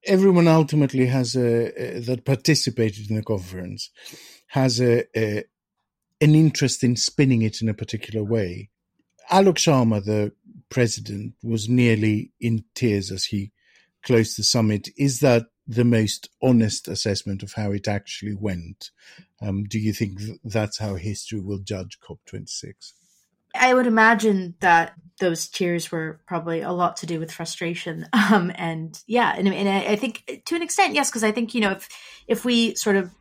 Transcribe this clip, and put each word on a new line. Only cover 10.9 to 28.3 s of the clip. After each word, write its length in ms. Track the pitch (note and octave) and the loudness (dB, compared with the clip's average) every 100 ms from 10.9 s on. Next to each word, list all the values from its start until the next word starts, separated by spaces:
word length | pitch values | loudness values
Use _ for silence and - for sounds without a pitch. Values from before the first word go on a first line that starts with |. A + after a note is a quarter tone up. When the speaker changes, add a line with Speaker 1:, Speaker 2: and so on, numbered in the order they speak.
| - G#2 G2+ A2+ - | 0 -10 -10 -10 -12
Speaker 1:
was 260 | A#2 A2+ G#2+ | -4 -4 0
nearly 640 | B2 A#2+ A2 A2 G#2+ - _ | 4 4 4 2 0 -4 _
in 240 | A#2 A2 - | -2 -2 -6
tears 360 | - A#2+ G2+ F#2+ | -2 0 0 -2
as 120 | G2 - | -6 -4
he 260 | G2+ G2 _ _ _ _ _ | -4 -6 _ _ _ _ _
closed 360 | - A#2+ A2 - | 2 2 2 -2
the 40 | |
summit. 460 | G#2+ B2 A2 G#2 - - | 0 2 2 0 -6 -2
Is 240 | C#3 A#2+ | -2 2
that 280 | C#3 A#2 A#2 _ - | 4 4 0 _ -6
the 180 | A2+ | 2
most 460 | A#2+ A2+ G#2+ - - _ | 4 4 2 -4 -12 _
honest 460 | C3 A#2+ G#2+ - - | 4 4 2 -2 -8
assessment 540 | G2 G#2+ G2 - G2 | -6 -4 -4 -6 -8
of 100 | G2+ | -8
how 200 | - G#2 | -6 -4
it 140 | G#2 G#2+ | -4 -4
actually 480 | G2+ - - G2+ | -6 -6 -12 -10
went? 560 | G2+ G#2 F2+ E2 - - _ - - _ _ | -6 -6 -6 -10 -18 -20 _ -20 -20 _ _
Um, 220 | G#2+ G2 | -6 -4
do 140 | G2+ G#2+ | -4 -2
you 140 | G#2+ | -2
think 260 | G2 G#2+ F#2+ | -2 -6 -6
th-, 200 | G#2+ - | -12 -12
that's 360 | A2+ A2 G#2+ - | -6 -4 -4 -6
how 160 | G#2+ | -6
history 460 | F#2+ G#2 G2 - A2 | -6 -8 -10 -10 -10
will 180 | F#2+ G2+ | -8 -10
judge 420 | G2 G2+ F#2 - | -8 -10 -10 -18
cop 180 | - - | -20 -20
twenty-six? 680 | _ G#2 G2 - - - - _ _ _ _ _ _ | _ -16 -12 -14 -14 -20 -20 _ _ _ _ _ _
Speaker 2:
I 200 | - B3+ | 0 4
would 120 | B3+ A#3+ | 4 4
imagine 680 | A3 A3 A3+ G#3+ G3 F3+ - | 4 6 6 2 0 -4 -2
that 340 | F#3 E3+ E3+ - _ _ | 4 4 2 -8 _ _
those 260 | F#3 E3 - | -2 0 -6
tears 420 | - F3+ E3+ E3 | -4 -2 -2 -4
were 280 | E3 D#3+ D#3 - | -6 -6 -10 -8
probably 340 | E3+ E3 E3 | -6 -4 -6
a 100 | - | -4
lot 240 | F3+ F3 - | 0 0 -2
to 80 | E3 | -8
do 140 | E3 | -6
with 100 | D#3+ | -8
frustration. 720 | - D#3+ - E3+ F3 E3+ D#3+ D#3+ | -10 -12 -6 -6 -6 -8 -10 -2
<laughs> 40 | A#3+ G3+ | 0 4